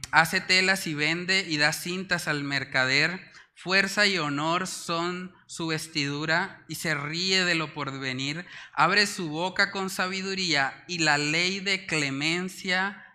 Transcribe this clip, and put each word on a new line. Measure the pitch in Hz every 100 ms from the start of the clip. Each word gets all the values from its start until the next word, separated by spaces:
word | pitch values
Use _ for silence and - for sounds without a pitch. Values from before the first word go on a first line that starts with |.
| -
hace | 151 165 190
telas | 190 185 185 190 -
y |
vende | 147 151 170 180 190 185
y | 151
da | 151
cintas | 156 175 180 190 175 170
al | 147
mercader. | 143 139 135 135 127 139 160 180 - - - _
Fuerza | 175 190 196 202 208
y | 185
honor | 147 143 160 175 185
son | - - 170 170 180 180 - _
su | - 165
vestidura | 156 160 156 143 143 156 165 190 - -
y | 156
se | 165
ríe | 147 143 165 185 190
de | 175 165
lo | 156
porvenir. | 151 139 135 135 127 139 156 185 - -
Abre | - 160 202 202
su | - 165
boca | 151 180 185 196
con | 196 190
sabiduría | - 185 190 190 190 180 147 135 - -
y | 175
la | 156 147
ley | 147 160 180 196
de | 196 190 190
clemencia | 160 143 135 156 170 185 - 190 185 196 202 -